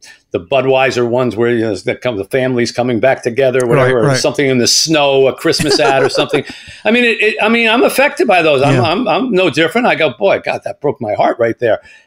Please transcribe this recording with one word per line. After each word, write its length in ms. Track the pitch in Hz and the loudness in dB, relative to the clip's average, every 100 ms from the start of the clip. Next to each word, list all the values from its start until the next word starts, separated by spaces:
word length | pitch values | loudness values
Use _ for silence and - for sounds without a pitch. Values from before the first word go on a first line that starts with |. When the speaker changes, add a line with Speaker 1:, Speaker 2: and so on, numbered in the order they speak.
| - - _ | -20 -20 _
Speaker 1:
the 80 | 101 | -4
Budweiser 680 | 87 135 131 131 135 123 120 | 0 0 2 2 2 0 0
ones 280 | 120 127 101 | 0 -2 0
where, 160 | 117 | 0
you 100 | 120 | 0
know, 140 | 110 95 | -2 -4
that 260 | - 113 | -6 -6
come, 160 | 127 107 | -6 -6
the 60 | |
family's 480 | 95 135 127 123 117 | -4 -2 0 0 -2
coming 280 | - 123 117 | -2 -2 0
back 220 | 127 127 | 0 0
together, 380 | 127 113 135 127 | -2 0 0 2
whatever, 340 | 123 120 127 127 | 2 2 2 2
Speaker 2:
Right, 80 | 143 | 2
Speaker 1:
or 20 | |
Speaker 2:
right. 100 | 131 | 0
Speaker 1:
something 300 | 151 131 139 | -2 0 0
in 100 | 131 | 2
the 100 | 117 | 2
snow, 600 | - 156 156 143 135 135 | 0 0 0 2 2 2
a 80 | 123 | 0
Christmas 440 | 165 147 151 - | -2 -2 0 0
ad 220 | 143 135 | 2 2
or 80 | 131 | 0
something. 340 | - 147 151 - - - | -2 -2 -4 -6 -14 -20
Speaker 2:
<laughs> 200 | - 214 | -8 -2
Speaker 1:
I 40 | |
mean, 140 | 233 | 2
it, 180 | 240 214 | 2 0
it, 140 | 208 208 | -2 0
I 60 | 214 | 0
mean, 200 | 233 226 | 0 2
I'm 140 | 233 | 2
affected 420 | 269 - 277 285 311 | 0 2 0 0 0
by 140 | 185 | 2
those. 220 | 156 143 | 2 2
I'm, 100 | 139 | 2
Speaker 2:
Yeah. 160 | 135 160 | 2 0
Speaker 1:
I'm, 180 | 180 247 | -2 0
I'm 240 | 165 254 | -2 0
no 200 | 185 185 | 0 0
different. 340 | 147 160 226 240 | 0 0 0 0
I 80 | |
go, 220 | 151 156 - | 0 -2 0
"Boy, 220 | 190 123 | 0 0
God, 180 | - - - | -2 -6 -8
that 160 | - | -6
broke 180 | 147 - | -4 -4
my 140 | 110 | -4
heart 240 | 101 - - | 0 0 0
right 220 | 117 110 | -2 0
there." 200 | 117 98 - - | -2 -2 -4 -20